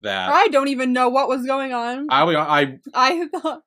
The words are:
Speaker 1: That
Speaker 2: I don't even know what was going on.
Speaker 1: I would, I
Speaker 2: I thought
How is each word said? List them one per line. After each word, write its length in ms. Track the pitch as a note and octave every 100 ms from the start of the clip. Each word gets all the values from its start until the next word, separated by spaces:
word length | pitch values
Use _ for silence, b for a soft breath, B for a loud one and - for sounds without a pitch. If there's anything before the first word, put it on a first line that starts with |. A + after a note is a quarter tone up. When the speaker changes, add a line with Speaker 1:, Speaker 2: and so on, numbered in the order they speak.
Speaker 1:
That 280 | G#2 G2 F#2
Speaker 2:
I 160 | D#4 G#4
don't 220 | C#4 C#4
even 240 | C4 B3+
know 160 | B3+ B3
what 180 | B3+ B3
was 180 | C4 B3+
going 280 | C4+ C4+
on. 340 | B3 A#3 B3+ D4
Speaker 1:
I 140 | -
would, 140 | D#3+ D#3
I 400 | D3+ D3 C#3+ C3+ -
Speaker 2:
I 340 | - B3+ E4+ E4+
thought 360 | F4 D#4+ D4